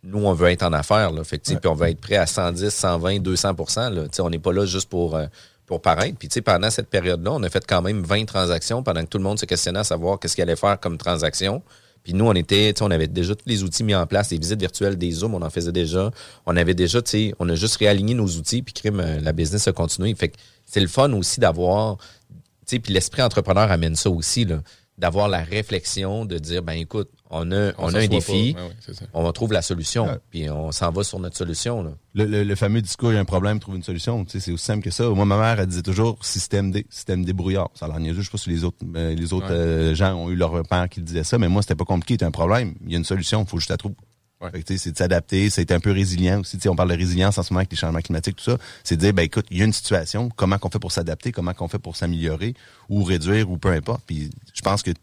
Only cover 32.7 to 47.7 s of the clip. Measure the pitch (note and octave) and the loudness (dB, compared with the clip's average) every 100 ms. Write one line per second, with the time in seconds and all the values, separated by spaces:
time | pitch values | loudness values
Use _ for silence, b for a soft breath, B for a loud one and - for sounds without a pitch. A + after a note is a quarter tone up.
32.7 | A2+ G2+ - A#2 G#2+ F#2 G2 G2+ G#2+ G#2 | 2 0 0 2 4 4 2 2 0 -4
33.7 | F#2+ E2+ F2 A#2 A#2 F2+ G2 F#2 E2+ - | -10 -6 -6 -2 -2 -4 -6 -4 -4 -2
34.7 | G#2 F#2 E2 A#2 G2 G2+ G2+ A2 A2+ F#2 | -2 -2 0 2 4 4 4 4 2 0
35.7 | F2+ F2 F#2 A2+ A2 - G2+ - G2+ G2 | -2 -2 2 2 0 -6 -6 -2 0 0
36.7 | G2 G#2 - - F#2 F2+ F#2 F2+ F#2+ F2+ | -2 -6 -12 -4 -2 0 -2 0 0 -2
37.7 | - D#2 D#2 D#2+ E2+ G2+ G2+ - E2+ E2+ | -6 -8 -4 -4 -4 -4 -6 -4 -2 -2
38.7 | - E2+ E2 E2 D#2+ E2 F#2 F#2+ E2+ E2 | -4 -8 -4 -2 -2 -2 -4 -2 0 2
39.7 | D#2+ D#2+ D#2 F#2+ F2+ E2+ F2+ E2+ E2+ D#2+ | 2 2 4 2 2 -2 0 0 0 0
40.7 | F2+ F2+ - E2 E2+ D#2 A#2+ F2 G2 G2+ | 0 0 -4 -6 -4 0 2 4 2 2
41.7 | D2+ - F2+ - A#2+ E2+ D2 E2+ A2+ A2 | -2 0 -2 0 0 0 0 2 2 0
42.7 | - - E2+ E2 F#2+ - A2 G2 F2 - | -6 -4 -4 0 -2 0 -2 -2 -2 -2
43.7 | - G#2 - - _ _ _ F2+ F2+ D#2+ | -4 -4 -10 -16 _ _ _ -12 -10 -6
44.7 | F#2+ F2+ D#2 F2+ F2 - F#2+ G2+ F#2 E2+ | -4 -4 0 2 2 2 2 2 2 2
45.7 | G2+ G#2+ G2 F#2+ F2+ F2+ G2 F#2+ F#2 G2+ | 2 2 2 2 2 2 2 0 -2 0
46.7 | E2+ F2+ E2+ F#2 F2 F#2+ G#2 F2+ F#2 F#2 | 2 2 2 2 2 2 2 0 0 0